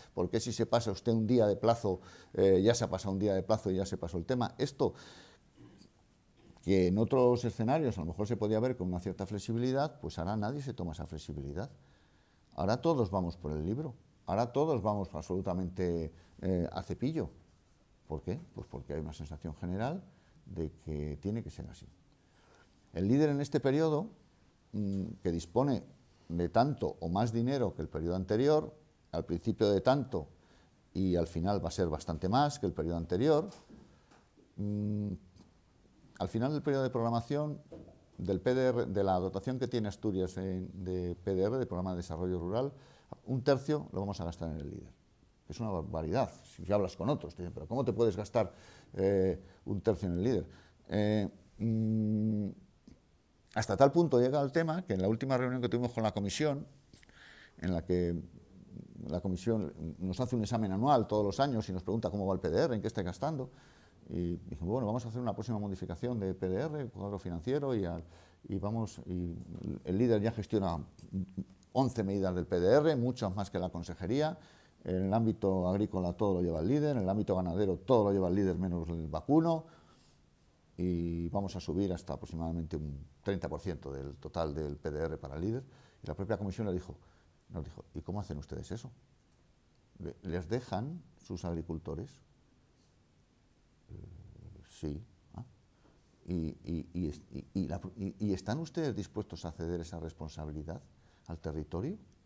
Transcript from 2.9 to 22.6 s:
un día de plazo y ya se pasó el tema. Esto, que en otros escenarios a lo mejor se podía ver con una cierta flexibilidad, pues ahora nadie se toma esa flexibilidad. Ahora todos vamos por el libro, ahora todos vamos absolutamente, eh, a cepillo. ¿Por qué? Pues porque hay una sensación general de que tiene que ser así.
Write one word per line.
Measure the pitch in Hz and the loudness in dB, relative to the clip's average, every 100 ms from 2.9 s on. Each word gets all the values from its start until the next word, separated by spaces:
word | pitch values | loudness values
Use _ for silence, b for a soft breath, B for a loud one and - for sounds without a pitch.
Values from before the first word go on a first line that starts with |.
| 92 101 | -2 -2
un | 95 | 0
día | 104 | 2
de | 95 | 2
plazo | 90 107 101 | 2 0 2
y | 92 | 0
ya | 95 | 0
se | - | -4
pasó | 85 90 | -4 -6
el | |
tema. | 85 127 117 - | -2 0 0 0
Esto, | 139 - 135 B B B B B _ - - - - _ _ _ _ _ - - | -4 2 0 B B B B B _ -20 -20 -20 -20 _ _ _ _ _ -20 -10
que | 85 95 90 | 2 6 6
en | 98 | 4
otros | 117 131 123 123 | 4 6 6 6
escenarios | 120 - 113 156 139 101 | 0 -2 2 2 2 -2
a | |
lo | 80 | -6
mejor | 85 107 | -4 -2
se | 120 | 0
podía | 107 110 | 2 2
ver | 127 123 | 2 0
con | 92 | -2
una | 90 | -2
cierta | 95 90 95 | -4 -6 -6
flexibilidad, | 104 107 117 127 131 151 - | -6 -4 -2 0 0 -2 -4
pues | 78 - | -10 -4
ahora | 85 107 | -4 -2
nadie | 104 147 | -2 -4
se | 135 | -8
toma | - 87 | -6 -8
esa | 78 73 | -6 -10
flexibilidad. | 78 - 73 69 76 131 - b b b b b b b | -10 -10 -8 -6 -6 -8 -12 b b b b b b b
Ahora | - 95 123 | -4 0 2
todos | 165 147 98 | 2 2 2
vamos | 98 87 - | 0 -2 -4
por | 76 | -4
el | 78 80 | -2 -2
libro, | 117 156 - - _ - | -2 -6 -10 -20 _ -2
ahora | 98 123 | 0 0
todos | 135 160 127 | 2 2 2
vamos | 104 104 92 | 0 0 -2
absolutamente, | 78 - 92 95 90 90 92 90 85 80 B B B | -6 -4 -2 -2 -2 -2 -2 0 0 -2 B B B
eh, | 92 92 85 | 0 2 0
a | - | -4
cepillo. | - - 127 160 98 - - _ _ _ _ _ - | -6 -4 -2 -2 -4 -6 -20 _ _ _ _ _ -10
¿Por | 76 | -8
qué? | 90 143 175 - | -6 -6 -8 -14
Pues | - | -12
porque | 65 - | -12 -8
hay | 78 | -6
una | 78 | -6
sensación | 76 73 76 80 76 | -8 -12 -8 -10 -8
general | 90 95 123 185 - b b b - | -4 -2 -2 -4 -10 b b b -14
de | 92 78 - - | -6 -6 -6 -8
que | 76 76 71 | -4 -4 -4
tiene | 98 113 | -4 -4
que | - | -6
ser | - - | -10 -14
así. | - - - _ b b b b b | -14 -20 -20 _ b b b b b